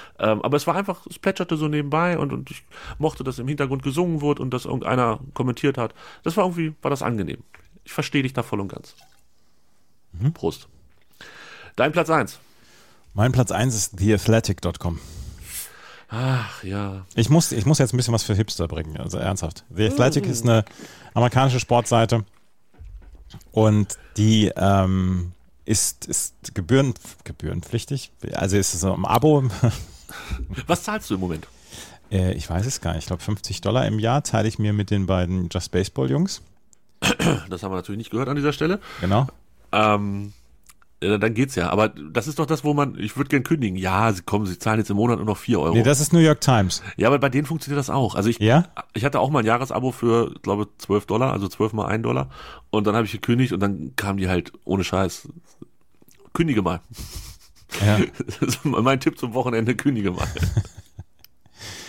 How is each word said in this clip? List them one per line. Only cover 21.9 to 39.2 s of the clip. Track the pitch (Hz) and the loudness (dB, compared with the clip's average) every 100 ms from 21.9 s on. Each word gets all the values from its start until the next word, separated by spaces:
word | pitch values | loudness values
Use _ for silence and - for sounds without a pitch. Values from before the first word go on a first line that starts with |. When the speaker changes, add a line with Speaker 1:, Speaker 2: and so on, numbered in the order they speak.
| 117 113 117 101 - _ _ _ - - - - - - - - | 4 4 2 -2 -12 _ _ _ -20 -18 -18 -20 -20 -20 -20 -2
Speaker 2:
und | 110 110 107 98 - - - | 4 6 6 2 -4 -8 2
die, | 107 110 101 - | 4 6 4 4
ähm, | 95 98 92 92 92 92 90 - _ _ | 4 4 4 2 2 0 -4 -10 _ _
ist, | - 107 - - - | -2 0 0 -6 -6
ist | - - - - | -6 -6 -10 -12
gebühren-, | - 85 131 139 - - - | -8 2 2 2 -2 -12 -18
gebührenpflichtig. | - - - - - 120 - 139 - _ - | -18 -10 -8 -8 -4 -6 -4 -8 -8 _ -10
Also | - 95 101 | -4 0 2
ist | 95 | 0
es | 85 | 0
so | 92 | -2
ein | 85 95 | 0 0
Abo. | 117 151 147 131 92 120 - - - | 2 4 4 2 2 0 0 -6 -18
<laughs> | - - - - - - - | -20 -16 -8 -8 -6 -8 -2
Speaker 1:
Was | 175 | -2
zahlst | - 214 - | -2 -8 -4
du | |
im | 95 | -4
Moment? | 90 80 - - - - - - - | -2 -6 -10 -20 -20 -20 -20 -20 -4
Speaker 2:
Äh, | 95 92 | 0 0
ich | 76 - | -2 -2
weiß | 85 120 | -2 -2
es | - | -4
gar | 85 | -4
nicht. | 78 | -4
Ich | - | -6
glaub, | 87 | -6
fünfzig | - 107 - - | -4 -6 -6 -6
Dollar | 98 123 113 | -2 0 0
im | 107 | 0
Jahr | 113 139 | 0 0
teile | - 110 107 | 0 0 0
ich | - | 0
mir | 104 | 0
mit | 104 98 | 0 0
den | 101 92 | 0 2
beiden | 92 90 92 85 | 0 0 -2 -2
Just | 90 - | -6 -2
Baseball-Jungs. | 90 98 - 131 139 190 - - _ _ _ _ _ | -2 -2 -2 -2 0 -2 -4 -14 _ _ _ _ _
Speaker 1:
<clears throat> | - - 170 117 85 | -2 0 0 0 -4
Das | 92 | -8
haben | 98 | -6
wir | 95 | -6
natürlich | 87 101 | -6 -8
nicht | 113 | -6
gehört | 110 131 | -4 -2
an | 147 | -2
dieser | 147 | -2
Stelle. | 143 160 202 - - | 0 -2 -2 -6 -6
Speaker 2:
Genau. | 92 104 | 2 2